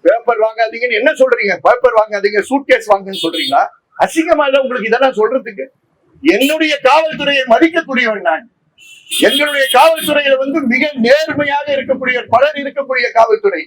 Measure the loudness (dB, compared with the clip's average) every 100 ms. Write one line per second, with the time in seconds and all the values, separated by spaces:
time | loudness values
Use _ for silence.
0 | 2 2 0 0 -2 0 -4 -2 -4 0
1 | 0 2 2 2 0 0 0 2 2 2
2 | 0 -2 0 -2 -2 -4 0 0 2 0
3 | 0 -6 -6 -4 -2 0 0 _ _ -4
4 | -2 -2 0 0 2 0 0 -4 -2 0
5 | 0 0 -2 -2 -6 -12 -14 _ _ _
6 | _ _ 0 0 -2 -6 -4 -2 2 2
7 | 0 -4 -2 -2 2 4 4 0 -4 -2
8 | -2 -2 -2 -4 -6 _ _ _ -20 -20
9 | _ 0 0 2 0 0 2 4 4 2
10 | -2 0 0 0 0 -2 -2 -2 -2 -2
11 | 2 2 2 -4 -2 -4 -2 -4 -2 -4
12 | -2 -4 0 2 2 0 -8 -8 -4 -4
13 | 0 2 2 2 0 -2